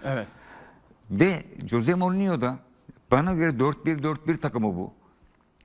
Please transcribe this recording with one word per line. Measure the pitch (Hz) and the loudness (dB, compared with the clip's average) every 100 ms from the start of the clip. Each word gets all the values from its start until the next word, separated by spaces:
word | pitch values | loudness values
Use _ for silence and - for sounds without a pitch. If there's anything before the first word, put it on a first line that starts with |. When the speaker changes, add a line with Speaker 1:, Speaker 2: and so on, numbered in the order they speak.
Speaker 1:
Evet. | 135 131 101 - - - - - _ - - | -6 -6 -6 -14 -20 -20 -20 -20 _ -20 -6
Speaker 2:
Ve | 98 180 175 - - - | 4 4 4 -6 -12 -2
Jose | 117 120 | 0 2
Mourinho | 180 180 190 196 151 | 2 2 2 0 0
da | 123 135 - _ - - - | -2 -4 -14 _ -20 -14 2
bana | 131 175 | 2 4
göre | 170 165 120 | 2 0 2
dört | 143 127 156 | 0 0 -2
bir | 151 | -2
dört | 151 147 156 | -2 -4 -2
bir | 160 | -2
takımı | 151 120 107 90 | -2 -2 -2 -2
bu. | 95 - _ _ _ _ _ _ | -8 -12 _ _ _ _ _ _